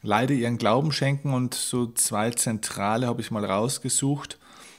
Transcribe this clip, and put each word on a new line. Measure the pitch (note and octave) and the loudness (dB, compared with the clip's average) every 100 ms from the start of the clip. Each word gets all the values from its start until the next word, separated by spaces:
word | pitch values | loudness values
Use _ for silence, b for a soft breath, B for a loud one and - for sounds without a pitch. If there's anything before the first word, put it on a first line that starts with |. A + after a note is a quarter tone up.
leider | - G#2 B3 C#3 | 2 2 4 2
ihren | A#2 A#2+ | 2 2
Glauben | G#2+ A#2 D#3 | 4 4 2
schenken. | C#3 C#3 C#3 - | 0 0 0 0
Und | C3 B2 - | 0 -2 -4
so | - B2+ A#2+ | -2 -2 -2
zwei | - - G#2+ A2 | 0 0 0 0
zentrale | - - A2 - - G2+ A2+ B2 | 0 -2 -2 -4 -2 0 2 0
habe | A#2+ | -2
ich | A2 | -4
mal | A2 | -4
rausgesucht | G2+ G2 A#2+ C3+ C3 - C#3 C#3+ - - B B B | 0 0 0 -2 -2 0 0 -2 -6 -16 B B B